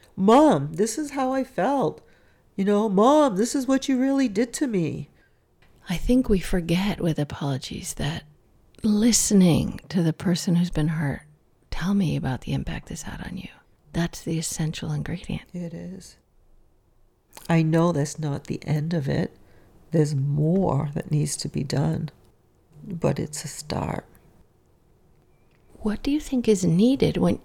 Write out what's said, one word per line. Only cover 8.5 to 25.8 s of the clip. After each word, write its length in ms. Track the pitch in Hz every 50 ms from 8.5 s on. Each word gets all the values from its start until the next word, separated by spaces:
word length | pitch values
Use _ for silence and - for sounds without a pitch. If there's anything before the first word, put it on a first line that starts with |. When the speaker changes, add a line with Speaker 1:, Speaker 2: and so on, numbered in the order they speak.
| _ _ _ _ _ -
Speaker 2:
listening 1000 | - 220 208 208 220 247 214 - - - 214 196 185 175 151 - - - - - - -
to 120 | - 190
the 120 | 165 160 156
person 420 | - - 185 170 165 - - 170
who's 160 | 170 175 175
been 160 | - 160 151 160
hurt, 360 | 160 156 160 139 - - - - _ _ _ _ _ _ _ _
"Tell 240 | - - 156 185 202
me 220 | 202 190 147 143
about 260 | 143 - 135 131 -
the 120 | - - 139
impact 340 | 135 - - - - - -
this 160 | - - -
had 180 | - - -
on 160 | - - - 185
you." 120 | 185 - - - _ _ _ _ _ _ 143
That's 280 | 170 170 170 - -
the 180 | - 165 165 160
essential 520 | 160 - - - 160 156 160 - - 165
ingredient. 600 | 151 147 147 156 165 180 - - - - - - -
Speaker 1:
It 200 | 175 175 165 165
is. 420 | 170 175 175 185 190 180 - - _ _ _ _ _ _ _ - _ _ _ _ _ _ _ _ _ _ _ _ _ _ _ - - - -
I 140 | 165 165
know 300 | 160 160 156 165 165 175
that's 280 | 170 143 143 151 - -
not 260 | 156 147 139 - -
the 200 | - - - -
end 280 | - 160 151 147 165 180
of 140 | 165 135 139
it. 280 | 143 - 175 - - - - _ - - - _ _ - - _
There's 240 | - 170 151 147 151
more 720 | 135 135 143 143 147 151 156 175 196 190 - - 135 156 147 143
that 180 | - - -
needs 240 | 151 147 147 147 - -
to 120 | - 143
be 140 | - - 143
done, 480 | 139 - - 151 156 160 - 156 151 - _ _ _ _ _ _ _ _ _ _ _ _ 147 151
but 340 | 208 190 165 - - 139 -
it's 260 | - - - - -
a 40 | 147
start. 580 | - - - - - - - - - - - - - _ _ _ _ _ - _ _ _ _ _ _ _ _ _ _ _ _ _ _ _ _ _ _ _ _ _ _ _ _ _ - -